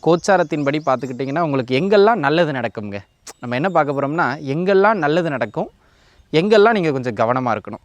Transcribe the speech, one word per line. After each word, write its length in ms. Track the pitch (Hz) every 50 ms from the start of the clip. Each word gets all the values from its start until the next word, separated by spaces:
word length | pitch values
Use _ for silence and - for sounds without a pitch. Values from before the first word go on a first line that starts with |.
| -
கோச்சாரத்தின்படி 720 | 160 165 175 - - 196 180 175 151 - 151 147 139 139 156 151
பார்த்துக்கிட்டிங்கன்னா, 540 | - 131 123 131 127 131 120 139 131 139 156
உங்களுக்கு 400 | 175 160 143 135 127 120 127 131
எங்கெல்லாம் 420 | 175 196 214 208 196 214 233 - -
நல்லது 260 | 139 147 165 180 151 147
நடக்குங்க? 460 | 131 117 113 - - 104 104 101 101 98 _ _ _ _ - - _
நம்ம 140 | - 120 120
என்ன 140 | 123 151 196
பார்க்க 320 | 180 165 151 143 147 135
போறோம்னா, 260 | 139 139 147 165 175 127 127 151 156 135 135
எங்கெல்லாம் 400 | 156 180 185 202 190 196 208 226
நல்லது 360 | 202 156 143 151 175 175 165
நடக்கும், 400 | 147 127 120 107 - 160 196 381 _ _ _ _ _ _ _ _ _ _ _ _ -
எங்கெல்லாம் 400 | 151 170 208 220 214 202 220 233
நீங்க 180 | 214 175 160
கொஞ்சம் 240 | 139 135 123 127 113
கவனமா 360 | 101 117 113 123 131 127 123 110
இருக்கணும் 280 | 104 - - 104 - _